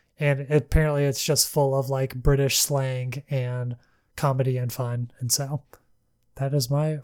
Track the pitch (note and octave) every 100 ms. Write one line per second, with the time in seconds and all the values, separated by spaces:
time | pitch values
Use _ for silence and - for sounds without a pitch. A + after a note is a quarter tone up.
0 | _ _ D3 C#3 C#3 D3+ - D#3+ D#3 C#3+
1 | C#3+ B2+ - C#3+ - D#3 C3+ C3+ C3 C3+
2 | C3+ B2+ C#3+ C#3 C#3 - - C#3 C3 B2+
3 | B2+ C#3+ - C3+ B2 B2 B2 B2 _ _
4 | _ - C#3+ C3 C3 B2+ B2 - B2 A#2+
5 | A#2+ - B2 - C3+ D3 - - _ _
6 | _ _ _ - C3+ C#3+ B2 C#3+ D#3 D3+